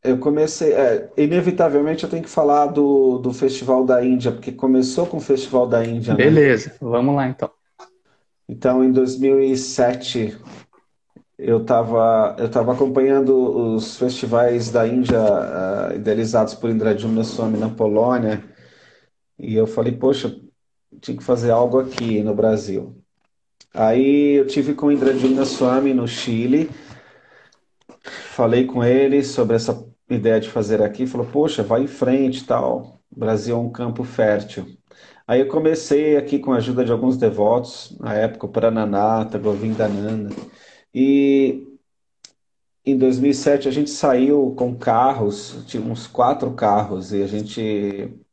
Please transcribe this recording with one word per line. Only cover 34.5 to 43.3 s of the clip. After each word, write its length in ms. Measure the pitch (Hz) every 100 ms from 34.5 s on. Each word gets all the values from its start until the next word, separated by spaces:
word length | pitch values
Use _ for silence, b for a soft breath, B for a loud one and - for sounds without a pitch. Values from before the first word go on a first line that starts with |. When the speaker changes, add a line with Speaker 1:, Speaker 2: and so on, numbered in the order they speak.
| - 92 - _ b b b -
Speaker 1:
Aí 140 | 123
eu 80 | 135
comecei 680 | 160 156 160 - 147 151 147
aqui 240 | - 143
com 140 | -
a 20 | 123
ajuda 300 | 117 123 117
de 60 |
alguns 240 | 117 127 123
devotos, 760 | 113 104 104 120 123 - - -
na 140 | 113
época 320 | 107 113 - -
o 40 |
Prananatha, 880 | 113 113 113 107 101 107 113 110 107
Govindananda, 960 | 107 101 110 110 107 101 104 110 104 - - b b b b 131
e 720 | 135 139 139 139 135 135 - - _ _ _ _ - _ _ _ _ _ -
em 120 | 135
dois 220 | 131 127
mil 120 | 143